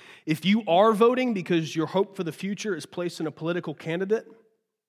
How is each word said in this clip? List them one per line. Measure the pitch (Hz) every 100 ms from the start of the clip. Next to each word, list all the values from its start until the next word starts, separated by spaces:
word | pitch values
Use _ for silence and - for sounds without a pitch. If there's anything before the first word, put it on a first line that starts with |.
| - - -
If | 156 180
you | 214 208
are | 170 220
voting | 202 233 254 254
because | 202 175 170 160 165
your | 156
hope | 185 202 -
for |
the | 170
future | 147 190 202 214
is | 165 -
placed | - 175 -
in | 160
a |
political | - 160 175 170
candidate, | 143 165 170 196 220 - - _ _ _ _